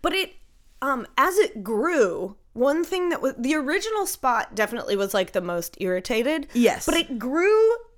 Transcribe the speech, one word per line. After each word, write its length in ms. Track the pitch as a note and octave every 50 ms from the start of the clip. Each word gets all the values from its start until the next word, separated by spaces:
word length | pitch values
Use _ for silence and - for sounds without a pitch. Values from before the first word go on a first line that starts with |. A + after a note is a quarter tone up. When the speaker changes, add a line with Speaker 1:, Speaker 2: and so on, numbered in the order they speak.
Speaker 1:
But 120 | - F4 E4
it, 200 | F#4+ F#4 - - - - _ _ _ _ - _ -
um, 260 | C4+ C#4 C4+ B3 - - _
as 200 | - C4+ F4+ F4+
it 260 | G4+ G4 - - A3 F#3+
grew, 720 | G3+ A3+ G#3 B3+ E4+ F4+ D4 A3 F#3 E3 D3 F3+ F#3+ G3+ - _ _ _
one 300 | A3+ B3 C#4 D4 E4 F4
thing 260 | - F#4+ F#4 F4+ F4
that 120 | D#4+ -
was, 140 | - C4 -
the 160 | - A#3+ C4 D#4
original 540 | D#4 C#4 C4 D#4 G4 G#4 A4 A4 G#4+ G4
spot 480 | - - - - C4 A#3+ A3 - - -
definitely 400 | G#3 G#3+ G#3 A#3 A#3 - - G3+
was, 180 | G3 G3 G3 -
like, 180 | G3+ F#3 F3+
the 100 | - F#3
most 360 | F3 F3 F3 E3+ E3 - - -
irritated. 680 | G3 F#3 F#3 F3+ F3+ - A#3+ A3 A#3+ C#4 D#4 D#4+ C#4 - -
Speaker 2:
Yes. 340 | A#3+ A#3+ G#3 - - -
Speaker 1:
But 80 | - E4
it 240 | E4+ E4 - C#4 A3+
grew 560 | G#3+ B3+ C#4 E4 F4+ G4+ G#4+ A4 A4 A4+ A#4 A#4 A#4 - _